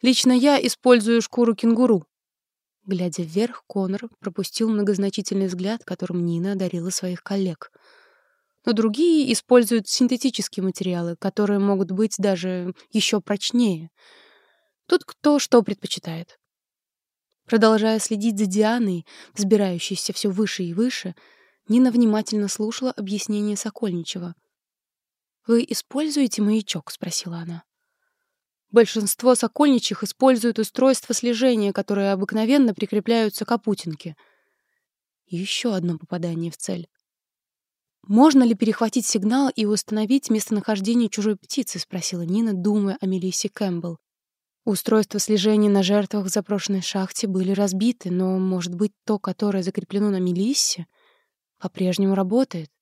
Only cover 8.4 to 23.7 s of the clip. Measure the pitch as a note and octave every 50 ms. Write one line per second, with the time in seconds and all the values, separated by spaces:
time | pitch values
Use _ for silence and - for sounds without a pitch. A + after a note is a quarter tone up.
8.4 | _ _ _ _ _ - A#3 G#3+ A3 A3 G#3 B3+ E4 F4 E4 D#4 C#4 B3+ A3+ -
9.4 | - _ B3 B3 A#3 G#3 A#3 A3+ G3 - - - B3+ A#3 B3+ A#3 - C4+ A#3 -
10.4 | F#3+ - - - F#3 F#3+ F3 - F#3+ F#3 F3 F3 E3+ E3+ E3+ _ - G3 - -
11.4 | G#3 G3+ G3+ G3+ G3 G3+ G3+ F#3+ G3 E3 F#3+ F#3 A3 G#3+ - - F#3+ G3+ F#3+ E3+
12.4 | F3 F#3 F#3 F3+ F3 F3+ F#3 _ - _ - A3 G#3 - - G#3 - - G#3 G3
13.4 | - - - A#3+ B3 G#3+ F3+ D#3+ E3 E3 _ _ _ - - - _ _ _ _
14.4 | _ _ _ _ _ _ _ _ _ _ F4 - - - - _ - D4 D4 C#4+
15.4 | - - - A#3+ G3+ - G3+ _ - - - - _ - E3 D#3+ E3+ _ - _
16.4 | _ _ _ _ _ _ _ _ _ _ _ _ _ _ _ _ _ _ _ _
17.4 | _ - A#3 A3+ G#3+ A3 A3 G#3+ G#3+ A3 A3 A3 - - A3+ G3+ G3+ A#3 G#3+ G3
18.4 | G#3+ F#3+ F#3 G#3 G#3+ G#3+ A#3 B3 A#3 G3+ F3+ E3+ D#3+ _ - - - - _ -
19.4 | G#3 F#3+ A3 G#3 G3+ F#3+ F3+ E3+ - - G3 F3+ - - F#3+ - - G#3 F#3 F#3+
20.4 | G#3+ F#3+ - - F#3 E3+ E3+ F3+ A#3 B3+ - - - F#3 E3+ _ _ _ _ _
21.4 | _ _ _ _ _ - G#3+ B3 B3+ B3+ A3+ B3 A#3+ A3 G#3 G#3+ G#3+ - A3 G#3
22.4 | G#3 G3 - - G#3+ A3 A#3 - C4 B3+ - - G#3 F#3+ G3+ G#3 - - G#3 G#3
23.4 | G#3 G#3 G#3 G3+ - G#3+